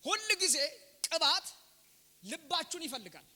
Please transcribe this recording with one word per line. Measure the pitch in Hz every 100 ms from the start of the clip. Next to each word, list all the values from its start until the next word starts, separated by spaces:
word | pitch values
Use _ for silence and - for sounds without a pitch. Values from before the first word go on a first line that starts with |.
ሁል | 269 415 427 403
ጊዜ | 370 294 285 - - -
ቅባት | - 330 294 359 - - - - - - - -
ልባችሁን | 185 320 294 226 - 349 320
ይፈልጋል። | 254 190 147 -